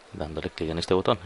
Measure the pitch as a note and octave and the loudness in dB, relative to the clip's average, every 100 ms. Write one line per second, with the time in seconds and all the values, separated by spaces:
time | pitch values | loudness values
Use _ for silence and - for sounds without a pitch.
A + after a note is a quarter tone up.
0 | - - D#2 D#2 E2 - D#2+ E2 - F#2 | -16 -8 -6 -4 -6 -4 -2 -2 2 4
1 | - A#2 | 4 0